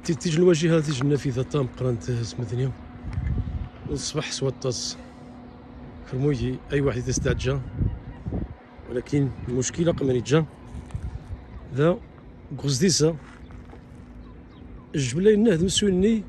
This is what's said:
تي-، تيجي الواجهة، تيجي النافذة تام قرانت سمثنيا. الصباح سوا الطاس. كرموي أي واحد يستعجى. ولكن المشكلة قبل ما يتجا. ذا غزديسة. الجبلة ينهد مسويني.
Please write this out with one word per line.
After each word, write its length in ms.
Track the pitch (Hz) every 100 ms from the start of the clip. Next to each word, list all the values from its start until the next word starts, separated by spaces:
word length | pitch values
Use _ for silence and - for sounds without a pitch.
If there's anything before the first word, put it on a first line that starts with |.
تي-، 100 | -
تيجي 240 | 156 185 156
الواجهة، 420 | 180 165 165 165
تيجي 220 | 147 135
النافذة 400 | 143 143 143 123
تام 260 | 127 147 131
قرانت 440 | - 127 117 110
سمثنيا. 600 | 120 113 - 117 120 131 123 - - - - - - - - - - -
الصباح 400 | 143 - 151 -
سوا 180 | - 135
الطاس. 480 | 127 131 117 - - - - - - - - - - - - -
كرموي 480 | 131 143 135 120 127 -
أي 80 | 143
واحد 260 | 139 117 123
يستعجى. 500 | 123 131 120 127 139 131 - - - - - - - - - - - -
ولكن 400 | 120 - 143 139 117 -
المشكلة 420 | 127 123 - 170
قبل 160 | - 139
ما 60 |
يتجا. 320 | 127 107 147 156 - - - - - - - - - - - - 131
ذا 220 | 156 185 - - - - - 131
غزديسة. 520 | 139 131 185 143 151 160 - - - - - - - - - - - - - - - - - 160
الجبلة 360 | 131 135 196
ينهد 320 | 208 226 165
مسويني. 600 | 185 - 208 180 202 226